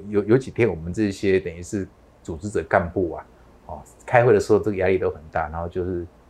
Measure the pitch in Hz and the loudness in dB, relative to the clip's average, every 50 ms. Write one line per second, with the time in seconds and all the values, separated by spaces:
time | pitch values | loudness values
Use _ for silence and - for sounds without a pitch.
0 | 95 104 104 101 95 104 117 135 135 - - - 117 104 87 80 80 87 87 110 | -2 -2 -2 0 2 4 4 2 2 0 -2 0 0 0 0 -2 -6 -6 -2 -2
1 | 107 101 98 - - 98 95 95 - 87 82 87 87 - 110 98 92 - _ _ | -2 -2 -2 -2 0 2 2 2 0 -4 -10 -12 -10 -8 -6 -6 -6 -8 _ _
2 | _ _ _ _ - - 82 - - 104 104 90 80 - - 98 87 82 - 104 | _ _ _ _ -12 -12 -10 -8 -8 -6 -4 -4 -2 2 2 2 2 0 -2 -2
3 | 90 80 76 73 - _ _ _ _ _ - _ _ - 80 76 - - - - | -2 -2 -4 -8 -14 _ _ _ _ _ -20 _ _ -16 -16 -16 -16 -20 -20 -20
4 | - - 127 120 120 123 107 95 85 - 107 98 - 110 101 92 90 95 95 90 | -2 2 4 4 6 6 6 6 6 4 4 4 2 0 -2 0 2 2 2 2
5 | 90 92 - 76 78 78 - 85 80 78 80 85 85 85 - 92 87 92 90 87 | 0 -2 -4 -6 -10 -6 -4 -4 -4 -4 -6 -8 -8 -6 -6 -6 -4 -4 -4 -6
6 | 85 85 _ _ _ | -8 -10 _ _ _